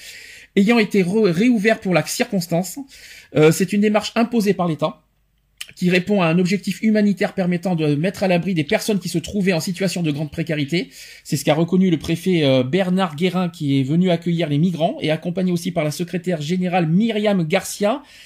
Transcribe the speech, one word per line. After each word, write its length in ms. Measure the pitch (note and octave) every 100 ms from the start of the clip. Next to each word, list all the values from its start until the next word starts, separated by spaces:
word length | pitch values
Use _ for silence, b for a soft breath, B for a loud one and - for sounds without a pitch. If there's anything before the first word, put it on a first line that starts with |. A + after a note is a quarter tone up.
| B B B B B G3
ayant 240 | G3+ A#3+
été 240 | G#3+ G#3
re-, 260 | F3 A3 G#3
réouvert 480 | E3 B3 A#3 G#3+ A3
pour 140 | G3
la 100 | E3+ D3+
circonstance. 760 | - A#3+ G3 E3+ E3+ F#3 - C4+ B B B B -
Euh, 160 | D#3
c'est 200 | E3 F#3+
une 100 | G#3
démarche 320 | G#3+ G#3 - A3+
imposée 400 | A#3 A#3 G3+ F#3
par 120 | E3+
l'État, 360 | D3+ D#3 - _ _ _ _ _ - - -
qui 160 | F3+
répond 280 | F3+ F3+ G3+
à 20 | E3
un 140 | E3+
objectif 420 | F3+ G3+ G3+ -
humanitaire 520 | A3 G#3+ G#3 F3+ G3+
permettant 420 | - F3 F3 F#3 E3+
de 180 | D3+
mettre 300 | D3 F#3 -
à 40 | F#3+
l'abri 280 | F3 F3 E3+
des 80 |
personnes 340 | - G#3+ - G3+
qui 100 | E3+
se 120 | E3+
trouvaient 340 | - G#3 F#3+
en 60 | E3
situation 420 | G3 E3+ F#3+ F3+
de 80 | D#3+
grande 200 | C#3+ D3+
précarité. 580 | - D#3+ D3+ C#3 E3+ C4+ B B B
C'est 140 | - D3
ce 80 | E3
qu'a 80 |
reconnu 380 | D3 E3+ F#3+ F#3+
le 60 | D#3
préfet, 460 | - E3 F#3 F3
euh, 200 | C#3 C3
Bernard 520 | B2+ F3+ F3+ F#3 F3+ D3
Guérin, 340 | F#3 F3 F3
qui 300 | - C#3+ C#3
est 40 |
venu 260 | C3 E3 F#3
accueillir 400 | E3+ F3 E3+ D#3
les 80 | C#3+
migrants, 400 | F#3 D3+ E3+ D#4+
et 120 | D#3
accompagné 400 | D#3+ F3+ F3 F#3
aussi 200 | F3 F3
par 120 | E3+
la 80 | D3+
secrétaire 500 | D3 E3+ F3+ F3 D#3+
générale 460 | D3 F#3 F3+ F3+ D#3+
Myriam 560 | F3+ A3+ G#3 G#3 G3
Garcia, 580 | D#3 F#3 - - G3+ C#4 B B